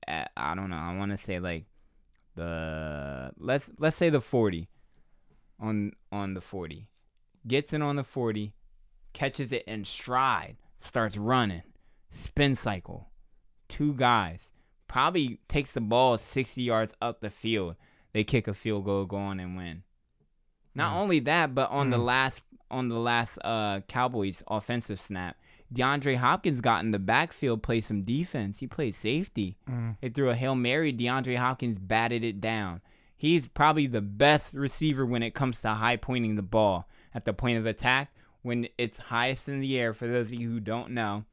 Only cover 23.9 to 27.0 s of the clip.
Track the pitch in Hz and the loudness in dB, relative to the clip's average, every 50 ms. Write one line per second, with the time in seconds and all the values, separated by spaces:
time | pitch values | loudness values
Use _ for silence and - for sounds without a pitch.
23.9 | - 127 123 127 127 113 101 98 90 - - - 107 107 101 - 120 120 113 - | -2 0 0 0 0 0 -2 -2 -4 -6 -8 -4 -4 -4 -2 -2 -4 -4 -4 -6
24.9 | 107 92 - - 98 92 90 87 - _ _ _ - - - - 123 120 123 131 | -10 -10 -8 -10 -8 -6 -6 -8 -10 _ _ _ -20 -20 -18 -10 -2 0 2 2
25.9 | 143 143 135 143 135 123 127 123 160 185 - 196 147 123 113 123 113 92 82 113 | 2 2 2 2 2 4 4 4 2 4 2 0 0 2 2 2 2 2 2 2
26.9 | 107 101 | 0 0